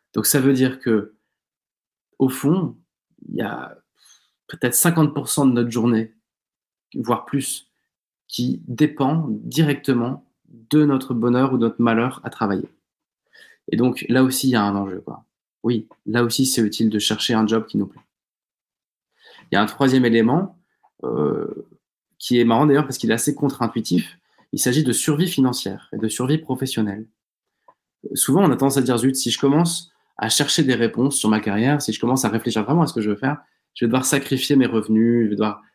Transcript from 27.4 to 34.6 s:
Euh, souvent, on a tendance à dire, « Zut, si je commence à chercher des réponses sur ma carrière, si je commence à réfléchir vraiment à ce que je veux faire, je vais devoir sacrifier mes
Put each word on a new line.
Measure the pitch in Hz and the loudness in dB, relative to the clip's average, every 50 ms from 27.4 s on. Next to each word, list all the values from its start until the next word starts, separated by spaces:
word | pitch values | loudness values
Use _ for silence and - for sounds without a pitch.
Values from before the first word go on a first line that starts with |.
| _ _ _ _ _ _ _ _ _ _ _ _ - | _ _ _ _ _ _ _ _ _ _ _ _ -14
Euh, | - - | -8 -6
souvent, | - - - 131 185 202 | -4 0 2 4 4 4
on | 165 | 4
a | 127 | 2
tendance | - 135 139 131 | 2 2 2 2
à | 143 123 | 2 0
dire, « | 127 123 113 | 2 0 2
Zut, | 117 139 131 | 2 0 0
si | - - 123 - | 0 -2 -4 -2
je | - | 0
commence | - 139 143 156 175 170 170 - - - _ _ _ _ _ - | 2 2 4 4 2 2 0 -4 -10 -14 _ _ _ _ _ -6
à | - - | -4 -2
chercher | - - 143 - - - 147 | 0 0 0 0 0 0 2
des | 131 123 | 2 2
réponses | 110 117 113 - 113 127 135 139 | 2 2 0 0 2 0 0 0
sur | - - 110 | 0 0 2
ma | 107 110 | 2 2
carrière, | 104 107 98 104 113 135 147 143 - | 0 0 0 0 2 2 2 0 0
si | - 110 | -4 -4
je | - | -2
commence | - 123 127 127 - | 0 0 0 0 0
à | 110 | 0
réfléchir | 107 113 - 120 110 110 104 | -2 -2 -2 -2 -2 -2 0
vraiment | 113 147 175 160 | 2 2 2 2
à | |
ce | - - | 2 0
que | 127 | -2
je | 104 107 | -2 -2
veux | 104 | -2
faire, | - - 135 151 151 - _ _ _ _ _ - | -2 -2 -4 -4 -6 -10 _ _ _ _ _ -6
je | - 120 | -2 -2
vais | 113 | 0
devoir | 117 131 131 | 0 0 0
sacrifier | - - 139 139 - 139 127 - - 143 | 0 0 -2 0 -2 -4 -2 0 2 4
mes | 135 | 4